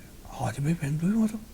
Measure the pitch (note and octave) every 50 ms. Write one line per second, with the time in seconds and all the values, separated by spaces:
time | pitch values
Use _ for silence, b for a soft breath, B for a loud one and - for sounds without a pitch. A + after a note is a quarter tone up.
0 | B B B - - - - - A#2+ A2+ A2 C#3 C#3+ D#3 E3+ - C#3+ C#3 D#3 D#3
1 | E3+ F#3+ G#3+ A3+ A3 G#3+ - G#3+ - -